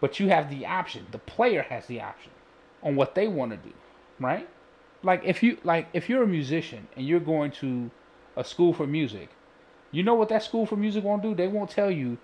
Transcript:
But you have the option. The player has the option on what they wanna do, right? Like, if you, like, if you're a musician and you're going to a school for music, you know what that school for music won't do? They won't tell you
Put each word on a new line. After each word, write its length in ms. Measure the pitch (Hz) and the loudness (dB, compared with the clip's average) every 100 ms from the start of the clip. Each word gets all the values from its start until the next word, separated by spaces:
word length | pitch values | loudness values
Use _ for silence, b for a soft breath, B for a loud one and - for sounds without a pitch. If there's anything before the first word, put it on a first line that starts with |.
But 180 | 139 - | -4 0
you 100 | 196 | 4
have 200 | 160 147 | 4 2
the 160 | 139 127 | -6 -4
option. 400 | 185 - - - | -4 -6 -12 -14
The 80 | 120 | -16
player 420 | - - 247 170 - | -8 0 2 2 -2
has 160 | 120 - | -8 -8
the 160 | 117 | -10
option 300 | 101 - - - - - - - | -10 -14 -20 -20 -20 -20 -20 -6
on 140 | 151 139 | 0 2
what 180 | - 185 | 2 2
they 120 | 214 | 0
wanna 300 | 160 120 98 | 0 -4 -6
do, 160 | - - - - - - | -14 -20 -20 -20 -20 -6
right? 280 | 131 180 349 - - - - - | -2 -2 -6 -18 -20 -20 -20 -4
Like, 200 | 185 180 | 0 0
if 200 | - - | 0 2
you, 140 | 233 - | 2 2
like, 240 | 180 165 165 | 0 0 0
if 160 | 170 190 | -4 0
you're 140 | 254 | 2
a 40 | 220 | 4
musician 600 | 165 135 160 - 113 - 131 | 2 0 -2 -4 -12 -16 -8
and 80 | 135 | 0
you're 120 | 175 | 0
going 320 | 156 156 143 | 2 0 0
to 380 | - 135 123 117 - - - - - | -4 -4 -4 -6 -10 -20 -20 -12 -10
a 80 | |
school 300 | - - 175 | -6 4 4
for 140 | 165 139 | 4 0
music, 420 | 156 135 101 76 - - - - - - | 0 -2 -4 -14 -20 -20 -20 -20 -20 -6
you 120 | 151 | -2
know 100 | 202 233 | 4 4
what 140 | 214 | 4
that 140 | 220 | 2
school 220 | - 226 214 | 0 -2 0
for 100 | 208 | 0
music 280 | 214 208 | 0 0
won't 180 | 196 208 | 0 0
do? 140 | 220 180 | -2 0
They 120 | 185 | 0
won't 220 | 208 202 | -2 -2
tell 220 | - 202 | 0 0
you 260 | 165 123 117 | 0 -2 -6